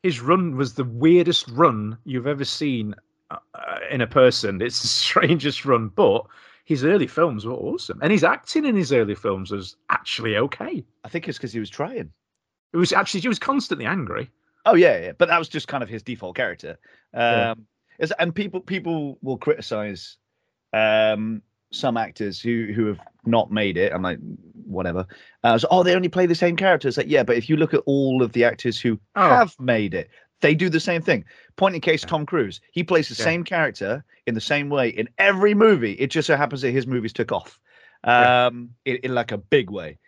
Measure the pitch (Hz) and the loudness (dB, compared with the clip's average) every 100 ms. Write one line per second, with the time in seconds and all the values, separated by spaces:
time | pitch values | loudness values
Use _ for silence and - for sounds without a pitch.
0 | 185 131 123 185 175 131 135 - 123 117 | -2 -4 0 2 0 -2 -4 -4 -6 0
1 | 156 175 170 170 - 120 165 110 107 113 | 6 6 4 0 -2 2 4 4 -6 -8
2 | - 127 123 143 135 - 151 123 107 - | -8 -6 -4 -4 -6 -4 -4 -2 -6 -10
3 | _ _ _ 80 _ - - - - 139 | _ _ _ -18 _ -16 -10 -10 -6 -4
4 | 117 143 127 120 104 95 120 - - - | 0 6 6 6 -4 -2 -4 -4 -2 -2
5 | - - 247 170 143 135 139 120 110 135 | 2 2 4 2 0 -4 0 0 0 2
6 | 160 104 - - - _ _ 151 139 202 | 4 2 -2 -20 -20 _ _ -2 2 0
7 | - - 165 110 107 127 120 349 - - | 0 0 -2 -2 -8 -8 -8 -8 -10 -4
8 | 156 202 160 - - 320 294 214 143 127 | 0 2 2 0 -4 -2 0 0 2 2
9 | 104 101 - 95 95 101 92 - _ - | 0 -2 -4 -4 -6 -10 -10 -18 _ -4
10 | - - 113 104 139 - 269 285 - _ | -4 -6 -2 0 -2 -4 -8 -10 -12 _
11 | 120 170 165 139 123 113 107 - 156 254 | -12 -10 -8 -10 -10 -8 -10 -8 -8 -8
12 | 78 _ _ _ _ _ _ 170 180 190 | -14 _ _ _ _ _ _ -2 2 2
13 | 196 196 214 220 - 277 - 147 117 185 | 0 -4 -2 -4 -2 -4 -2 -6 -4 -4
14 | 120 98 123 _ _ _ - 170 175 98 | -6 -8 -10 _ _ _ 4 6 6 4
15 | 87 - 170 170 160 156 - 139 113 113 | -4 0 2 2 -2 -8 -6 -8 -8 -10
16 | 101 113 92 90 117 87 80 80 _ _ | -12 -12 -10 -6 -6 -6 -14 -16 _ _
17 | _ 123 120 117 117 113 107 _ _ _ | _ -2 2 2 0 -4 _ _ _ _
18 | 160 - 170 165 202 185 - 190 170 160 | -6 -2 -2 -2 -6 -6 -6 -6 -4 -4
19 | 143 131 131 123 - 156 - 110 104 95 | -6 -10 -8 -6 -2 -2 -2 -6 -6 -10
20 | - - _ _ _ _ _ 110 110 110 | -16 -20 _ _ _ _ _ 0 2 4
21 | 110 107 110 107 _ _ _ - 135 117 | 2 2 -4 -8 _ _ _ -6 -4 -2
22 | 110 - 104 90 120 117 110 110 107 98 | -6 -6 -8 -6 -4 -4 -4 -2 -2 -4
23 | - _ - 117 - 107 104 87 98 92 | -12 _ 0 2 2 0 0 0 0 0
24 | 92 85 55 - - - - 92 90 87 | -4 -6 -10 -16 -18 -20 -10 -6 -4 -6
25 | 92 - - _ 117 113 131 185 180 180 | -8 -14 -20 _ 2 2 4 4 4 2
26 | 180 185 180 165 175 170 190 160 139 123 | 0 0 0 2 0 2 2 2 0 -4
27 | - 147 120 120 117 156 160 147 - 139 | 0 2 4 0 2 0 2 0 0 0
28 | 135 131 120 120 117 107 123 113 123 110 | 2 2 0 2 2 2 -6 -2 -2 -2
29 | _ 202 190 247 202 _ 127 117 101 87 | _ 2 4 6 4 _ -2 0 0 -4
30 | 80 _ _ _ 151 151 180 160 175 170 | -8 _ _ _ 2 2 2 0 -2 -4
31 | 160 127 - - _ - 190 220 - 160 | 0 -2 -2 -20 _ 0 0 0 0 0
32 | - 160 151 170 107 - _ - 170 175 | 0 -4 -2 -2 -2 -6 _ -8 0 0
33 | 147 120 180 170 165 175 151 101 98 131 | 0 -2 -2 -2 -2 -2 -2 -2 -6 -6
34 | - _ - 113 - 147 143 143 120 104 | -8 _ -6 -6 -2 -2 0 0 0 -2
35 | 117 - 196 190 208 208 220 185 113 98 | -6 2 2 4 4 6 6 4 0 -2
36 | 135 160 151 143 143 139 127 127 131 123 | -2 -2 0 2 0 -2 -2 -2 -2 -4
37 | 113 - 113 95 - _ _ _ _ _ | -4 -6 -4 -4 -6 _ _ _ _ _
38 | - 120 120 123 123 120 120 120 - 123 | 2 6 6 6 2 -2 -18 -10 -6 -6
39 | 127 123 117 107 92 147 95 101 80 71 | -4 -4 -4 -8 0 0 0 -8 -12 -16